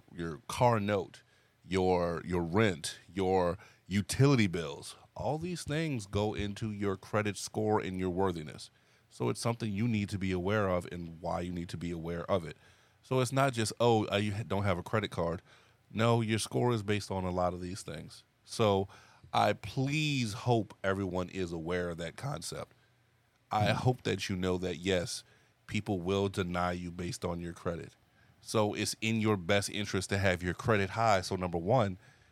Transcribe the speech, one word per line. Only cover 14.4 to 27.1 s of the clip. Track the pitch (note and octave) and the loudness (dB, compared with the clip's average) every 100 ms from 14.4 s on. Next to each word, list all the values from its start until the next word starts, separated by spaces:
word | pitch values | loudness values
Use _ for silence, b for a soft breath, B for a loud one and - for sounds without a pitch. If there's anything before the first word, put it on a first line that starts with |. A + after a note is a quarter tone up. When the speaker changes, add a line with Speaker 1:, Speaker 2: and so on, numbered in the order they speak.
| - | -2
Speaker 1:
don't | G2 | 0
have | G2+ F2 | 2 0
a | |
credit | E2+ A2 G2+ | 0 -2 -2
card." | - E2+ E2+ - b b b _ | -2 -2 -2 -8 b b b _
No, | G2+ A2+ A#2 | 0 2 4
your | A2 G#2+ | 2 0
score | - C3 B2 | 0 0 2
is | A#2+ | 0
based | G2+ G#2 - | 0 -2 -2
on | F#2+ | -4
a | F#2 | -2
lot | F2+ F2+ | 0 0
of | F2+ | 0
these | F2+ F#2+ | -6 -8
things. | - D#2+ D#2+ - - _ - | -10 -10 -12 -16 -20 _ -8
So | - A2 G2 G2 B B B B | 2 4 4 0 B B B B
I | A2+ G#2+ | 2 2
please | G#2 - - C3 D3+ D3+ C#3 A2+ | 2 -4 -4 -2 0 0 0 -2
hope | A2 B2+ A#2 F#2+ - | -2 2 2 0 -4
everyone | F#2+ G2 F#2+ F2+ F2+ | -2 -2 -2 -2 -4
is | F#2+ F2+ | -4 -4
aware | E2+ D#2+ F2+ F2 | -4 -2 -2 -2
of | E2 | -4
that | E2 - | -8 -8
concept. | C#3 D3 - - - _ _ _ _ _ _ _ - | -8 -8 -8 -10 -12 _ _ _ _ _ _ _ -4
I | G#2+ G#2+ | 0 2
Speaker 2:
Mm. | G#2+ | 2
Speaker 1:
hope | B2+ B2+ | 2 0
that | A2 G2 - | 0 -2 -2
you | F#2 | -2
know | F#2 F2+ | 0 0
that, | F2+ E2 | 0 -2
yes, | F2+ F#2 E2+ - - b b b - | 0 2 0 -8 -14 b b b -6
people | A2 G#2+ G2 | -4 -2 -2
will | F2 G2 G2 | 0 0 0
deny | F#2+ F2+ F2 F2+ | 0 -2 0 0
you | F2+ F2+ | -2 -6
based | F2 F2 | -6 -8